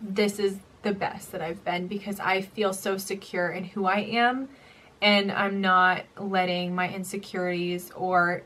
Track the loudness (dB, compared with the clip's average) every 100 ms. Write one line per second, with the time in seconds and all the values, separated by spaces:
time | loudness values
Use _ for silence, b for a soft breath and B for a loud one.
0 | -4 0 0 2 -2 -2 -10 -6 -4 -2
1 | -4 -6 -10 -8 -6 -4 -2 -2 -2 -6
2 | -6 -4 0 0 -2 0 0 0 -2 -2
3 | -4 -8 -6 -2 -2 -4 -6 -2 0 0
4 | 0 2 2 2 -6 B B B B _
5 | 4 4 4 0 0 2 4 6 6 4
6 | -4 -10 -2 0 2 0 -2 -2 -2 -4
7 | -6 -8 -6 -4 -2 -2 -2 -4 -8 -6
8 | 2 4 4 0